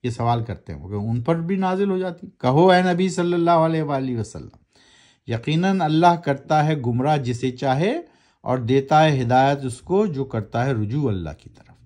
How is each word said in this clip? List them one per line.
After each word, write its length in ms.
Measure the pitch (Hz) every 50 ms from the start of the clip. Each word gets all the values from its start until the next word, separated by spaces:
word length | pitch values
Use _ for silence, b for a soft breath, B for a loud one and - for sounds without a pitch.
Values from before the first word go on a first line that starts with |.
| _
ये 60 | 127
सवाल 320 | 117 - 120 117 117 120 113
करते 300 | - 95 - _ - 80
हैं 80 | 73
वो 80 | 71 90
कि 60 | 104
उन 280 | 101 101 113 113 123 117
पर 140 | 160 170
भी 200 | 165 165 170 196
नाजिल 340 | 190 190 185 185 190 202 202
हो 80 | 190 185
जाती। 340 | 185 185 175 - - - _ _
कहो, 320 | - 127 127 151 175 190 185
"ए 100 | 180 180
नबी 280 | 185 180 170 190 190
सल्लल्लाहु 540 | 170 185 175 175 175 175 170 170 170 165 160
अलैहि 500 | 160 160 160 156 143 147 135 135 131 123
वसल्लम, 360 | 117 107 - - 76 69 - - - _ _ b b b b b b b b b b b -
यकीनन 520 | 117 113 - - 151 160 180 190 196 190
अल्लाह 360 | 175 151 156 160 170 175 170
करता 460 | 165 - - 139 139 - - 156 151 147
है 180 | 156 156 151
गुमराह 360 | 123 117 120 123 127 147 156
जिसे 340 | 147 131 120 123 117 - 131
चाहे 440 | 123 - - 135 135 135 165 202 262 339 339 b b b b b b b b
और 160 | - 127 131
देता 400 | 120 110 131 139 135 135 156 151
है 100 | 160 160
हिदायत 480 | 147 131 127 117 127 127 131 135 143 139
उसको 480 | 135 131 117 - - - 175 196 214
जो 180 | 214 156 135 135
करता 380 | 131 - 117 104 - - 120 123
है 120 | 135 135
रुजू 300 | 113 107 104 117 147 147
अल्लाह 300 | 127 101 95 85 78 -
की 160 | - _ -
तरफ।" 240 | - - - _ - _ _